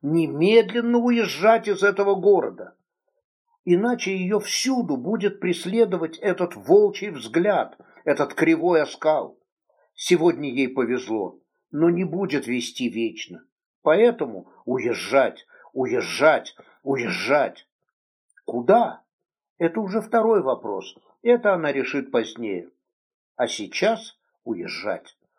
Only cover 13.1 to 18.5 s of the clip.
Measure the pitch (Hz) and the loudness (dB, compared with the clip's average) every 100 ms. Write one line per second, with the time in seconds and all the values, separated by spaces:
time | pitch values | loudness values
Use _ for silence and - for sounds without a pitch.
13.1 | - - - _ _ _ _ 151 180 240 | -8 -16 -20 _ _ _ _ 0 4 2
14.1 | 240 131 95 - _ 120 127 120 113 - | 2 -6 -10 -18 _ -6 -4 -2 -4 0
15.1 | 135 110 - _ - _ 131 123 120 - | 2 2 -2 _ -20 _ -6 -2 -2 -4
16.1 | - 156 135 - - _ _ 139 135 113 | 2 4 4 -2 -18 _ _ -4 -4 -4
17.1 | 90 - 143 110 - _ _ _ _ _ | -4 0 2 0 -4 _ _ _ _ _
18.1 | _ _ _ - | _ _ _ -8